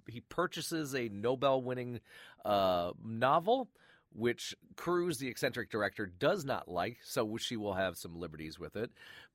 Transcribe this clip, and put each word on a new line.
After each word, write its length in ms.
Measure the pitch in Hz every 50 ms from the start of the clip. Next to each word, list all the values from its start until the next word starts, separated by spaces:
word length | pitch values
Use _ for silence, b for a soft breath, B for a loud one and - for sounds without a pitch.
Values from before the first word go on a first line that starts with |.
| - -
he 100 | 113 82
purchases 760 | - _ - - 175 175 - 170 147 - 170 160 151 135 135
a 140 | 131 120
Nobel-winning, 920 | 113 101 101 104 120 131 127 139 139 135 131 123 127 127 127 123 123 120 113 B B B B B B B B -
uh, 480 | 101 104 101 95 95 90 87 87 87 - -
novel, 680 | - 110 113 113 123 131 147 170 165 208 247 269 247 - b b b b b b b b
which 420 | - 107 113 120 117 - - - - - - - -
Cruz, 440 | - - 170 175 175 175 180 156 117
the 100 | 139 127
eccentric 400 | 110 - 143 127 - - - -
director, 360 | - 110 104 98 - - 107
does 380 | 92 90 90 - 147 196 202 143
not 240 | 131 117 90 -
like, 300 | - 87 87 90 110 120 -
so 360 | - - - 135 113 107 110
she 180 | 113 - - 123
will 200 | 110 104 104 95
have 200 | 92 95 92 85
some 240 | - - 90 82 85
liberties 400 | 87 82 78 78 78 78 78 80
with 160 | 82 76 -
it. 160 | 104 113 - B B B B B B B B